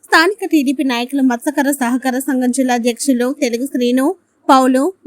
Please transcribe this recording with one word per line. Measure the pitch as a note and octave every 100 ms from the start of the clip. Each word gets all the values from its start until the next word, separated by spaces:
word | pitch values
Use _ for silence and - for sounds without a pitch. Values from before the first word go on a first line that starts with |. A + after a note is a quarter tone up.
స్థానిక | - E4+ F4 G#4 F#4
టీడీపీ | D#4 C4 C#4
నాయకులు, | C4+ A#3+ B3 C#4
మత్స్యకార | C4 A#3+ D4+ C#4+ C4+
సహకార | C#4+ A#3+ B3+ C4 B3
సంఘం | C#4+ B3+ B3
జిల్లా | B3 B3+
అధ్యక్షులు | A#3+ A#3+ A#3 C#4+ A#3+ B3 D4
తెలుగు | B3 A#3 C4+
శ్రీను, | C4 A#3+ B3+ C#4 F#4 _ _ -
పౌలు, | C4 B3+ C4 E4 -